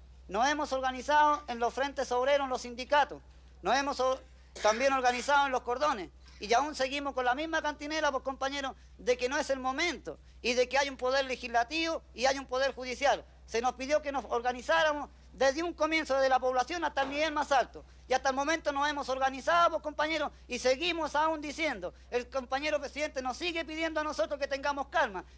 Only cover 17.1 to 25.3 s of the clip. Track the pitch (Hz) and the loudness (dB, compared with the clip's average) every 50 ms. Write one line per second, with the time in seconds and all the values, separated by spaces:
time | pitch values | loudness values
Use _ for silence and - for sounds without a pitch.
17.1 | 285 294 311 320 294 302 277 - 285 247 214 - - 151 - - - - - - | -2 -2 -2 0 0 -2 0 2 2 2 2 0 -6 -14 -20 -20 -20 -20 -2 0
18.1 | 247 262 254 269 262 277 277 302 330 330 - 294 277 277 285 294 294 285 269 247 | 0 2 2 0 0 0 0 0 -2 0 -2 -2 -2 0 0 0 0 -2 -4 -4
19.1 | 262 262 262 262 262 262 - 294 339 339 339 320 - 302 - 302 294 - 294 311 | -2 0 0 0 -2 -2 0 2 4 4 4 4 2 0 -4 -6 -2 -2 -2 0
20.1 | 320 302 294 254 - - - - 247 233 - 254 269 262 339 359 339 330 311 277 | 0 -2 -2 -4 -6 -12 -10 -8 -8 0 2 2 2 2 0 -2 0 -2 -2 -2
21.1 | - 285 311 320 320 302 294 294 - - 320 302 240 190 175 160 - - - - | 0 2 2 2 0 -2 -6 -8 -6 -2 -2 -2 -2 -4 -6 -10 -10 -12 -12 -4
22.1 | - 247 240 240 - 269 247 - 262 269 294 311 302 285 - - - 277 302 302 | -4 -4 -4 -2 -6 -6 -4 -2 -2 -2 0 0 -2 -2 -4 -6 -4 -4 -4 -4
23.1 | 302 269 254 254 233 - 339 359 320 330 320 - 311 320 330 320 320 311 302 302 | -4 -4 -4 -4 -6 -4 -4 -2 -2 -2 -4 -4 -4 -4 -4 -2 -2 -2 -2 -2
24.1 | 285 294 320 311 294 269 277 277 277 269 285 285 285 - - - - 330 285 226 | -2 -2 -2 -2 -2 -4 -4 -4 -4 -4 -2 -4 -2 -4 -6 -2 0 2 2 2
25.1 | 190 180 170 - | 0 -6 -10 -12